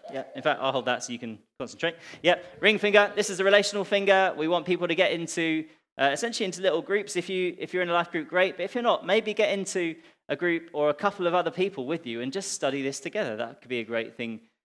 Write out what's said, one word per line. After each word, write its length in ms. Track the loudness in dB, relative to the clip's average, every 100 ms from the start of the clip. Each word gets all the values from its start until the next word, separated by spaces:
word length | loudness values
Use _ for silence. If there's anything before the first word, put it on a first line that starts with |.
| -12
Yeah, 120 | -10 -10
in 80 | -4
fact, 180 | 0 0
I'll 120 | 0
hold 140 | 0 -2
that 180 | -2
so 80 | -4
you 80 | -10
can 180 | -10 -14 _ _
concentrate. 360 | -12 -4 -4 -4 -18 0
Yeah, 120 | 2 2 0 0
ring 180 | 2 4
finger. 360 | 6 6 6
This 160 | 2 -2
is 80 | 2
the 60 |
relational 400 | 6 6 4 -2
finger. 500 | 0 0 4 4 4 0
We 120 | 0
want 180 | 0 0
people 220 | -2 0
to 80 | 2
get 160 | 2
into, 520 | 2 -4 -2 0 -2 -4 _ _ 0
uh, 140 | 0
essentially 320 | 2 -4 -4
into 160 | -6 0
little 220 | 0 0
groups. 320 | 0 -2 -2
If 140 | -6 -4
you, 260 | -2 -2 -4
if 160 | -6
you're 120 | -4
in 40 | 0
a 40 |
life 180 | 0 0
group, 180 | -4 -2
great. 280 | 2 2 0
But 80 |
if 100 | -6
you're 80 | -2
not, 240 | 2 0 2
maybe 260 | 0 2
get 240 | 0 0 0
into 380 | -2 -2 -4 -6 -16 _ -8
a 60 |
group 360 | -2 0 -2 -4
or 180 | 0 0
a 40 |
couple 340 | 2 -2 0 0
of 60 |
other 180 | 2 0
people 340 | -2 -2 -2 -6
with 180 | -6
you 180 | -6 -6
and 100 | -6
just 180 | -6 -8
study 320 | -4 -2 -2
this 160 | -4 -6
together. 380 | -8 -6 -6 -6
That 240 | -8 -10
could 100 | -6
be 80 | -6
a 60 |
great 320 | -2 -4 -4 -8
thing 240 | -8 -8 _ _